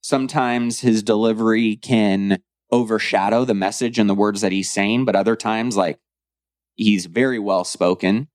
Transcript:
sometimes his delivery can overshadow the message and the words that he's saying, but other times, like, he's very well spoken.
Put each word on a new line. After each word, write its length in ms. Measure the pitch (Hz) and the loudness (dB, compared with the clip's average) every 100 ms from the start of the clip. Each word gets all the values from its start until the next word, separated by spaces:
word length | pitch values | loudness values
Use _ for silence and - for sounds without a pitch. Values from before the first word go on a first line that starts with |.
sometimes 760 | - 135 131 151 123 120 120 113 | -2 -2 -2 -2 -2 -2 -2 0
his 240 | 123 110 | 2 2
delivery 720 | 104 107 113 110 110 110 113 107 | 2 2 2 2 2 2 0 -2
can 640 | - 117 104 98 98 92 _ _ _ | 0 2 2 2 0 -2 _ _ _
overshadow 720 | 120 113 110 - 107 98 113 | -2 0 -2 0 0 2 0
the 100 | 127 | 0
message 460 | 101 95 - 123 117 | 0 -2 -2 -4 0
and 100 | 104 | 0
the 60 | 98 | 2
words 240 | 104 101 | 0 0
that 140 | 104 | -2
he's 180 | 95 92 | -2 -4
saying, 320 | - 101 117 | -2 0 0
but 140 | 131 98 | 2 2
other 180 | 98 113 | 0 -2
times, 400 | 113 110 120 101 | -2 -4 -2 -2
like, 240 | 87 - _ _ _ _ _ _ _ - | -2 -4 _ _ _ _ _ _ _ -2
he's 320 | 110 101 87 | 0 0 -2
very 300 | 87 131 120 | -2 -2 -2
well 260 | 101 95 90 | -2 -2 -2
spoken. 600 | - 90 90 95 107 143 | -2 0 2 0 0 -4